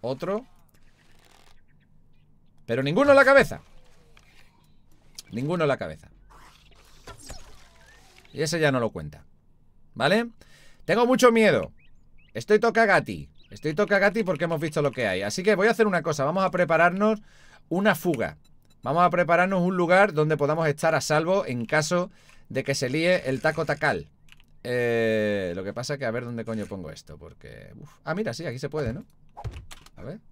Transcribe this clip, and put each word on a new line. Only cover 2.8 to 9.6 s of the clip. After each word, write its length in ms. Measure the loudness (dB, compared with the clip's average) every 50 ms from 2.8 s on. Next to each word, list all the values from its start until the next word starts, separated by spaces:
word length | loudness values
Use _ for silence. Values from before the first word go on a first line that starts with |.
ninguno 280 | -2 0 2 2 6 6
en 60 | 8 8
la 80 | 8
cabeza. 360 | 8 8 6 6 4 0 -12 -14 -20 -20 -20 -20 -20 -20 -20 -20 -20 -20 -20 -20 -20 _ -20 -20 -20 _ _ _ _ -20 -20 _ _ -20 _ _ -20 -20 -20 -20 -14
Ninguno 320 | -10 -8 -6 -4 -2 -2 0
en 40 | -2
la 100 | -2 -2
cabeza. 320 | -4 -10 -12 -14 -18 -20 -20 -20 _ -20 -20 -20 -20 -20 -20 -20 _ _ -20 -20 -20 _ -20 -20 -20 -20 -20 -20 -18 -18 -18 -18 -18 -20 -20 -20 -20 -20 -20 -20 -20 -20 -20 -20 -20 -20 _ -20 _ -18 -8
Y 80 | -6
ese 180 | -4 -2 0 2
ya 120 | 2 2
no 80 | 2 2
lo 120 | -2 -2
cuenta. 340 | -4 -6 -12 -12 -14 -16 -20 -20 _ _ _ _ _ _